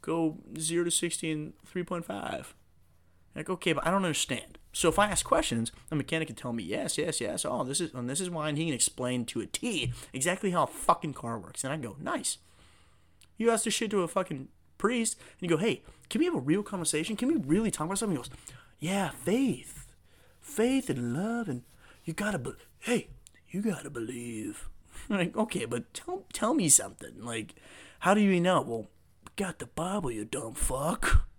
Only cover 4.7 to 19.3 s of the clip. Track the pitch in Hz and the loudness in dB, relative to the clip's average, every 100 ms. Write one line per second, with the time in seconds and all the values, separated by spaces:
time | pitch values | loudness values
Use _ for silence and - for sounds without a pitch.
4.7 | - 175 175 208 185 - - 320 117 117 | 2 2 4 4 2 2 2 2 0 -2
5.7 | - - 151 135 160 156 113 131 117 87 | -6 -4 -2 0 -2 -2 -6 -6 -4 -4
6.7 | - - - 147 151 120 - - 123 127 | -4 -2 -2 -2 -2 -2 -2 -2 -2 0
7.7 | 139 170 127 120 143 185 170 151 147 165 | -2 -2 -4 -4 -2 -2 -2 -2 0 0
8.7 | 127 - - 123 127 117 120 101 - 247 | 2 0 0 -2 0 -2 -4 -4 -4 -2
9.7 | 185 120 120 - 131 151 185 202 175 143 | 0 -2 -4 -8 -2 -2 0 0 2 2
10.7 | - - 170 160 135 117 117 101 - 131 | 0 2 4 2 -6 -6 -6 -8 -8 -4
11.7 | 156 120 135 - 339 - - - - - | -4 -6 -8 -6 -4 -2 -6 -10 -20 -20
12.7 | - - - - - - - 226 220 220 | -20 -20 -20 -20 -20 -20 0 2 4 2
13.7 | - 220 208 170 - 185 143 135 - _ | 0 0 0 0 -2 -2 -6 -8 -16 _
14.7 | _ 208 247 226 - - - 180 160 214 | _ 2 2 0 -2 -14 -8 0 2 4
15.7 | 131 - - - 226 349 320 131 180 202 | 0 -4 -20 -4 2 2 2 2 2 2
16.7 | 190 160 151 170 214 247 320 135 175 226 | -2 0 0 0 0 2 2 4 4 4
17.7 | - 160 196 220 151 - - - - - | 0 -2 -2 0 -2 -4 -16 -18 -20 -20
18.7 | - 151 196 180 - - | -6 -2 0 0 -2 0